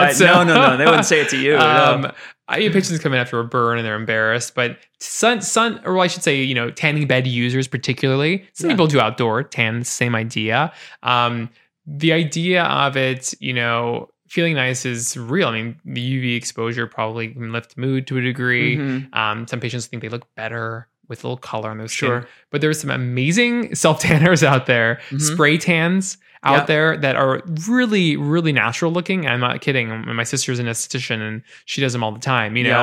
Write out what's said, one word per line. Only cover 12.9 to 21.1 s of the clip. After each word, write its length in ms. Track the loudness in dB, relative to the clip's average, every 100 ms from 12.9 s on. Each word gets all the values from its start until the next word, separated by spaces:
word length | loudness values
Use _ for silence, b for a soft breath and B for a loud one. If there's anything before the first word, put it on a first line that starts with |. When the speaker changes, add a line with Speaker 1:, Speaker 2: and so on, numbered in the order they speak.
| 0
Speaker 2:
it, 360 | -2 -2 -8 -8
you 140 | -4
know, 580 | -2 0 0 -2 -4 -8 _ _
feeling 260 | -2 0
nice 320 | 0 0 -2 -4
is 320 | -4 -6 -8
real. 300 | -4 0 0
I 60 |
mean, 260 | -2 -6 -10 -10
the 160 | -8
U 200 | -4 -4
V 140 | -2 -4
exposure 500 | -4 -6 -4 -4 -6
probably 440 | -6 -6 -6 -10
can 220 | -10 -8
lift 260 | -8 -10 -6
mood 280 | -4 -2 -2
to 100 | -4
a 20 |
degree. 560 | -4 -2 -2 0 0 0
Speaker 1:
Mm-hmm. 360 | -2 -4 -6 -4
Speaker 2:
Um, 300 | -2 -4 -6
some 120 | -8
patients 280 | -6 -8 -10
think 160 | -10
they 60 | -10
look 180 | -10 -12 -12
better 520 | -10 -8 -8 -10 -14 _
with 160 | -18